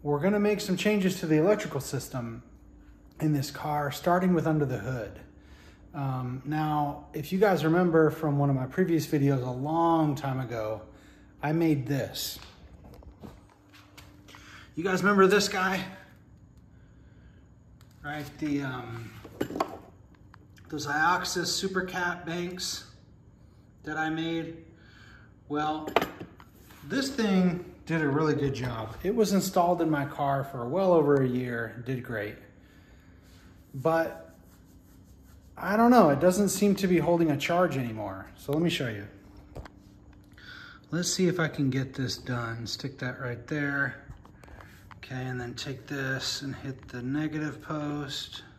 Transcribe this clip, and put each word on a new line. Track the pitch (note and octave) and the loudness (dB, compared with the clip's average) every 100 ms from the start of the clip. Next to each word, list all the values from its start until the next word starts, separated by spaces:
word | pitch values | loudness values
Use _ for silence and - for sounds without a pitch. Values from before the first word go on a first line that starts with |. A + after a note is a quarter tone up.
we're | D3 C#3+ | -2 0
gonna | F3 G#3 | 2 2
make | G#3 G#3 | 2 0
some | - F3+ | 0 0
changes | G#3 G#3+ F#3 - | 2 2 2 0
to | E3 | 2
the | D3+ | 4
electrical | E3+ G#3 D#3 C#3 | 6 2 0 -6
system | - C3+ - C3 A#2 A2+ - - - - - - - - | -6 -8 -6 -8 -8 -10 -16 -20 -20 -20 -20 -20 -20 -2
in | D#3 | 0
this | D3 C3+ | 0 -2
car, | - D3+ D3 C#3+ | -8 -4 -2 -2
starting | - - F3 F#3 E3+ | -2 2 4 4 4
with | D#3+ | 4
under | D#3 | 2
the | C#3 B2 | 0 -2
hood. | B2 B2+ G2+ - - - - - - - - | -4 -6 -8 -12 -20 -20 -20 -20 -20 -20 -16
Um, | D3 C#3 B2+ B2+ B2+ C#3+ | -8 -4 -4 -6 -8 -6
now, | D#3 D3+ D3 C#3+ D3 - | -2 0 0 -2 -4 -10
if | D#3+ C3+ | -10 -4
you | F#3 | 4
guys | G#3 E3+ D#3 | 4 6 4
remember | E3+ F3+ D#3+ D#3 | 4 6 6 4
from | D#3 D#3 C#3+ | 4 0 2
one | C#3+ | 2
of | C3+ | 2
my | C3 | 0
previous | - F#3 E3 - | 0 2 2 2
videos | D3+ C#3 C3+ B2+ | 2 4 2 -2
a | |
long | B2 C#3+ E3 E3+ E3 D#3 | -4 -2 2 4 4 4
time | C#3 C#3 C3 | 0 -2 -4
ago, | B2 A#2 G#2+ A2 - - - - - - | -4 -4 -4 -6 -10 -20 -20 -20 -20 -8
I | D3 | -2
made | D#3+ E3 D3 B2+ | 2 2 2 0
this. | C#3 G2+ - - - - - - - - - - - - - - _ _ - - - - - - - - - - - | -2 -2 -6 -8 -10 -16 -20 -20 -20 -20 -20 -20 -20 -20 -20 -20 _ _ -20 -20 -20 -20 -20 -20 -20 -20 -20 -14 -6
You | |
guys | F3+ F#3 | 0 2
remember | F#3+ G3+ F#3+ | 4 8 8
this | G3+ - | 8 4
guy? | F#3 F#3+ F#3 - - - - - - - - - - - - - - - - - - - - - - D3 | 0 0 -2 -6 -12 -20 -20 -20 -20 -20 -20 -20 -20 -20 -20 -20 -20 -20 -20 -20 -20 -20 -20 -20 -16 -12
Right, | D3+ C#3+ - | -10 -12 -6
the, | D#3 C#3 | -2 -2
um, | C3+ B2+ A#2 A#2 A#2 - - - - - - - - - - - - - - - - | -2 -8 -10 -12 -12 -16 -18 -8 -8 -4 -6 -6 -18 -20 -20 -20 -20 -20 -20 -20 -10
those | D3+ C#3+ | -8 -2
Ioxus | D3 F3 F3 - F3+ E3+ | 2 2 2 0 -4 -2
Super | - F#3+ F#3 | -2 -2 -2
Cat | F3+ F#3 F3 E3+ E3 | -2 -4 -4 -4 -6
banks | F3 F3 F#3 - - - - - - - - - - - - | -6 -6 -6 -8 -8 -12 -20 -20 -20 -20 -20 -20 -20 -20 -16
that | - D#3 | -8 -4
I | D#3 | -2
made? | D#3+ E3 E3 E3 - - - - - - - - - - | -2 -2 -4 -6 -12 -18 -20 -20 -20 -20 -20 -20 -20 -8
Well, | D3 D3+ D#3 D3+ - - - - - - - - - C#3+ | -4 -2 -4 -2 -2 -2 -10 -16 -16 -20 -20 -20 -20 -6
this | C4 C4+ | -4 -2
thing | - G#3+ F#3+ F3+ E3 - - - | 0 2 4 4 2 -8 -16 -4
did | E3 | 0
a | D3 | 2
really | C#3 D#3 C3 | 2 2 2
good | C#3 | 0
job. | A#2 B2+ A2+ A2 - | -2 -6 -6 -10 -6
It | F3 A#3 | -2 2
was | G3+ | 2
installed | G3 - F#3 F3 F3 | 2 2 2 4 4
in | D#3+ | 2
my | D3 C3+ | 0 -2
car | - C#3+ C#3 | -2 0 0
for | C3+ C3 A#2+ | -2 -6 -4
well | E3+ F#3+ | 0 6
over | E3+ C#3+ C#3 | 6 6 6
a | C3 | 4
year, | B2 B2 A#2 A2+ - A#2 | 0 -2 -6 -6 -8 -6
did | C3 | -6
great. | A2+ A2+ G#2 - - - - - - - - - - - - - - | -6 -6 -6 -10 -20 -20 -20 -20 -20 -20 -20 -20 -20 -20 -20 -20 -16
But | C3+ D#3 E3 D#3+ - - - - - - - - - - - - - - - | -2 2 2 0 -6 -18 -20 -20 -20 -20 -20 -20 -20 -20 -20 -20 -20 -20 -8
I | F3+ G#3 | -2 4
don't | A#3 | 8
know, | B3 E3 | 8 8
it | C#3 | 6
doesn't | F3 F#3 G3+ | 4 4 0
seem | - G3+ F#3+ | 4 2 4
to | F#3+ | 4
be | F3 | 2
holding | D3+ F3 E3 | 4 4 4
a | C#3 | 2
charge | - E3+ F3+ C3+ | 0 2 2 2
anymore. | A#2+ A2 G2+ F#2+ F#2+ - | -4 -6 -8 -10 -14 -14
So | - | -4
let | D3 | 0
me | E3+ | 0
show | - B2+ | 0 -4
you. | G#2 G2+ - - - - - - - - - - - - - - - - - - | -6 -12 -18 -20 -20 -18 -16 -18 -20 -20 -20 -20 -20 -20 -20 -20 -18 -18 -20 -8
Let's | D#3+ F3 | -4 -2
see | - F3+ | 2 2
if | E3 | 2
I | D#3 | -2
can | - C3+ | 0 0
get | C3 C3 | 0 -4
this | - B2 - | -4 -6 -6
done. | - B2 A#2 A#2 A2 | -6 -6 -6 -8 -8
Stick | - C3+ - | -8 -10 -8
that | B2+ B2 | -8 -8
right | C3 A#2+ - | -8 -10 -6
there. | D3+ C#3+ C#3+ C3+ - - - - - - - - - - - | -4 -2 -2 -4 -4 -18 -20 -20 -20 -20 -20 -20 -20 -20 -20
Okay, | - C3 | -12 -8
and | B2+ B2+ | -6 -6
then | B2 | -8
take | B2 D3 C3 - | -10 -10 -10 -8
this | C#3+ C3+ C3 - - | -6 -4 -4 -4 -6
and | C#3 | -8
hit | - C#3 C3 - | -8 -10 -12 -12
the | B2 | -10
negative | B2 C#3+ D#3 D3+ D3+ B2+ | -4 -2 -2 -2 -6 -8
post. | - D#3 D3 D3 C#3 - - - - | -8 -6 -6 -6 -6 -8 -10 -14 -18